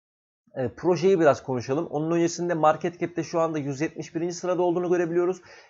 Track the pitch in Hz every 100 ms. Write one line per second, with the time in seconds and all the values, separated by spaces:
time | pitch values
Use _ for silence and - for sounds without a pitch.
0 | _ _ _ _ _ - 120 - 160 175
1 | 180 190 160 127 - 127 110 143 170 147
2 | 160 170 170 165 175 165 156 156 175 175
3 | 170 170 156 170 165 156 139 135 160 156
4 | 151 170 175 175 180 180 180 175 180 180
5 | 170 170 175 185 - - -